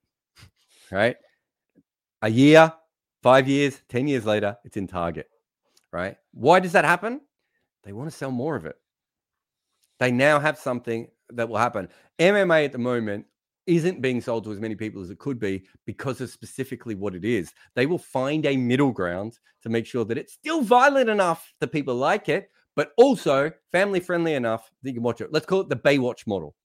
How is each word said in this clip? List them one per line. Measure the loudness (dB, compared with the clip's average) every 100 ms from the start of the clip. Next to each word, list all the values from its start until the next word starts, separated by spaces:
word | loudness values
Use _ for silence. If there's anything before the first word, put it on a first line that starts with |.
| _ _ _ _ -20 _ _ _ _
right? | 0 0 -2 _ _ _ _ _ _ _ _ _ _
A | -2
year, | 4 8 8 8 4 _ _ _ _
five | 4 6 6
years, | 2 0 -4 _
ten | -4 -2
years | -2 0
later, | -2 -2 -6
it's | -12 -10
in | -8
Target, | -4 -6 -6 -12 _ _ _ _ _ _
right? | -10 -8 -10 _
Why | -2 4 4
does | 4
that | 2
happen? | 2 2 -2 -8 -12 _ _ _ _ _
They | -18
wanna | -14 -14
sell | -10 -8
more | -6 -4 -6
of | -8
it. | -14 _ _ _ _ _ _ _ _ _ _ _ -4
They | -2
now | 2 2 2
have | 0 -4
something | -6 -6 -6 -8 -10 _ -14
that | -8 -4
will | -2
happen. | -2 -2 -8 _ _ 0
M | 2
M | 2 4
A | 2
at | 2
the | -2
moment | -4 -2 -4 -6 -10 _ _ _ -2
isn't | 0 0 -2
being | -4 -4
sold | -4 -6
to | -6
as | -8
many | -8
people | -8 -10 -10
as | -14
it | -12
could | -10 -6
be | -4 -6 -8 _ -16
because | -10 -8 -8
of | -10
specifically | -14 -16 -12 -10 -10 -10 -8
what | -8
it | -6
is. | -2 -2 -4 -12 _ -4
They | -2
will | -2
find | -6 -4 -2 -2
a | 0 0
middle | 0 2 2
ground | 0 -4 -4 -8 -12 _ _
to | -6
make | -4 -4
sure | -4
that | -4 -4
it's | -8
still | -12 -6 -4
violent | 4 6 6 4 2
enough | 2 0 -2 -8 _
that | -6
people | -4 -4
like | -2 0 0 0
it, | -4 -4 _ _
but | -4 0 4
also | 6 4 0 0 0 -4 _
family | -2 0 -2
friendly | -2 -2 0
enough | -2 -2 -4 -8 _
that | -12
you | -6
can |
watch | -4 -4
it. | -4
Let's | -4 -2
call | -2
it | -2
the | -2
Baywatch | 2 2 0 -4 -6
model | -6 -8 -16